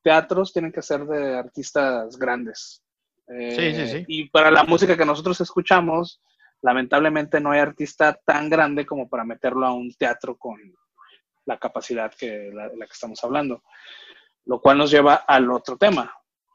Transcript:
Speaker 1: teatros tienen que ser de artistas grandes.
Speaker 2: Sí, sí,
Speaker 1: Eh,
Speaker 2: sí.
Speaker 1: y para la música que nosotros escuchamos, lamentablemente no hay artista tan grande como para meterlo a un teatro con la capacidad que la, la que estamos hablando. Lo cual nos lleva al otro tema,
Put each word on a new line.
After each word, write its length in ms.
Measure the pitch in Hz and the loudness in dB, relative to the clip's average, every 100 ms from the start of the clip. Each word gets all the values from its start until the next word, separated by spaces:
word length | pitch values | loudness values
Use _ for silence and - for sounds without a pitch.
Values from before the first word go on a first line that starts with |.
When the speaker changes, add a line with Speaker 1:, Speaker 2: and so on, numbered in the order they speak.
Speaker 1:
teatros 480 | 165 160 160 185 196 | 4 4 4 0 -2
tienen 180 | 180 165 | -2 -4
que 120 | 160 | -6
ser 220 | - 143 143 | -6 -6 -4
de 300 | 151 139 127 | -4 -4 -6
artistas 800 | 123 - 131 147 135 120 113 127 | -8 -12 -6 -2 0 -2 -6 -6
grandes. 680 | 127 123 113 - - - _ _ _ _ - | -4 -4 -6 -14 -18 -20 _ _ _ _ -16
Speaker 2:
Sí, 240 | 123 120 | -12 -6
sí, 100 | 120 | -2
Speaker 1:
Eh, 240 | 170 156 123 | -2 -2 -6
Speaker 2:
sí. 160 | 147 175 | -8 -8
Speaker 1:
y 220 | 156 147 | -10 -2
para 240 | 160 156 | 2 4
la 100 | 156 | 4
música 340 | 156 170 185 165 | 4 4 2 2
que 80 | 151 | 0
nosotros 340 | 147 170 175 | 0 -2 -4
escuchamos, 800 | 175 - 175 185 165 165 175 - _ _ _ _ | -4 -2 2 2 2 -2 -4 -10 _ _ _ _
lamentablemente 800 | 127 127 127 143 156 151 147 156 | 0 0 2 2 2 0 0 0
no 100 | 147 | 2
hay 80 | 147 | 2
artista 580 | 143 - 147 - 151 - | 0 -2 -6 0 0 2
tan 240 | - 147 151 | 0 -2 0
grande 380 | 160 147 147 139 | 2 2 0 -6
como 220 | 147 120 | -8 -6
para 160 | 123 | -6
meterlo 420 | 113 113 127 127 127 | -6 -6 -4 0 -2
a 60 | |
un 200 | 123 123 | -2 -6
teatro 420 | - 127 120 127 120 | -4 -4 -2 -8 -10
con 240 | 123 107 101 90 _ _ - _ _ _ - | -12 -14 -20 _ _ _ -20 _ _ _ -10
la 120 | 113 | -8
capacidad 540 | 117 117 - 117 110 | -8 -8 -8 -6 -6
que 360 | - 120 107 101 | -8 -12 -10 -12
la, 140 | 104 107 | -14 -14
la 180 | 113 107 | -14 -16
que 60 | |
estamos 320 | - 117 107 | -14 -14 -10
hablando. 400 | 120 143 139 120 _ - - - - - _ _ | -4 -4 -4 -8 _ -20 -20 -20 -20 -20 _ _
Lo 160 | - 123 | -6 2
cual 180 | 135 143 | 4 4
nos 120 | 147 | 6
lleva 220 | 147 143 | 6 6
al 360 | 147 - 135 123 | 6 6 4 4
otro 260 | 123 - 127 | -2 -6 0
tema, 380 | 208 165 117 - _ _ _ | 2 2 -4 -12 _ _ _